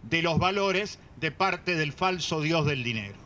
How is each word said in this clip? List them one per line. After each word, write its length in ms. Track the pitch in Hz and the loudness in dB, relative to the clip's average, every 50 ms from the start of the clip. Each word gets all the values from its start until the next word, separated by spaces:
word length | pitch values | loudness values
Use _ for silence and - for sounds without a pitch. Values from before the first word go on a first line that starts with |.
| - | -6
de 200 | 113 156 170 165 | -2 0 0 2
los 160 | 170 160 147 | 2 2 4
valores 600 | 170 185 190 202 196 196 185 185 214 196 - - - - - - | 4 2 2 2 2 2 2 0 -2 -4 -6 -12 -18 -20 -10 -6
de 100 | - 160 | -6 -4
parte 460 | - - 190 190 180 175 - - 180 | -2 0 0 0 0 -2 -2 -2 0
del 160 | 160 156 147 139 | 0 0 -2 -2
falso 480 | - 190 185 185 180 151 - 170 160 | 0 0 0 0 0 -2 -2 -2 -2
dios 260 | 147 151 165 165 151 | 0 2 2 2 2
del 160 | 147 147 135 120 | 2 0 0 -2
dinero. 320 | 120 117 110 104 98 101 - - | -2 -2 -4 -4 -8 -10 -14 -18